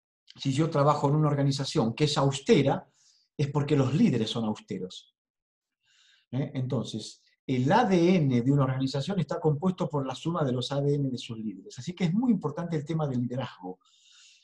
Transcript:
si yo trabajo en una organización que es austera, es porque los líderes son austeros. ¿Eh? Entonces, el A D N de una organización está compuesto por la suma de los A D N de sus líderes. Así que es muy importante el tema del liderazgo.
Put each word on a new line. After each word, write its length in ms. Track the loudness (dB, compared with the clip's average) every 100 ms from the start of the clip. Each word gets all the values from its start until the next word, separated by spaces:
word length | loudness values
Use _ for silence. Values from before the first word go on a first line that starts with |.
| _ _ -20 -6
si 160 | -2
yo 160 | 0 0
trabajo 380 | 2 2 2 2
en 80 | 2
una 120 | 2
organización 640 | 2 0 -2 -2 0 0
que 120 | 0 0
es 120 | 2
austera, 720 | 0 0 4 4 4 0 -6 _ _ _ _ -4
es 120 | -2
porque 260 | 0 2 2
los 180 | 2
líderes 360 | 2 2 2 -2
son 140 | -4 -4
austeros. 680 | -6 -8 -8 -8 -12 -20 _ _ _ _ _ _ _ _ _ _ _ _
¿Eh? 200 | -6 -4 -6
Entonces, 680 | -4 -4 -4 -8 -10 -16 _ _ -4
el 260 | 0 4
A 140 | 4 4
D 300 | 4 6 4
N 260 | 4 2
de 100 | 4
una 120 | 4
organización 560 | 2 0 -2 -2 -2 -2
está 200 | -2 0
compuesto 480 | 0 0 0 -2 -2
por 180 | -2 -4
la 100 | -6
suma 280 | -4 0
de 80 | 0
los 200 | -2 -2
A 100 | -2
D 140 | 0 0
N 140 | -2
de 80 | -6
sus 180 | -8 -8
líderes. 400 | -8 -10 -14 -14
Así 160 | -10
que 120 | -2 0
es 80 |
muy 180 | 2 2
importante 440 | 0 -2 -6 -4 -4
el 80 |
tema 240 | -2 -2 -2
del 140 | -2
liderazgo. 580 | -2 -4 -8 -10 -14 -14 _ _ _ _ -20 _